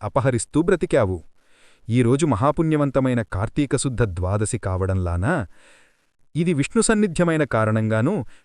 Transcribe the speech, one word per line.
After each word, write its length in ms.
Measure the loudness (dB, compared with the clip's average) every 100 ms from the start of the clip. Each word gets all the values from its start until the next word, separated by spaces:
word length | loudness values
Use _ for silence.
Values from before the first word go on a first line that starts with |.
అపహరిస్తూ 600 | -2 0 0 0 -2 0
బ్రతికావు. 600 | 2 0 2 2 2 -2 -10 _ _ _ -20 _ -2
ఈరోజు 380 | 2 4 2 2
మహాపుణ్యవంతమైన 960 | 2 0 2 0 2 0 0 0 0
కార్తీక 540 | -2 -4 -4 -2 -2 -2
శుద్ధ 260 | -2 -2
ద్వాదశి 560 | -2 -2 -2 -2 -2 -4
కావడంలానా, 880 | -4 -2 0 0 -2 -2 -2 -2 -4 -14 -20 -20 _ _ _ _ _ -4
ఇది 180 | -2
విష్ణు 280 | 0 0 0
సన్నిధ్యమైన 640 | 2 2 0 0 0 2
కారణంగానూ 800 | 0 0 0 0 0 0 0 -2 -6 -14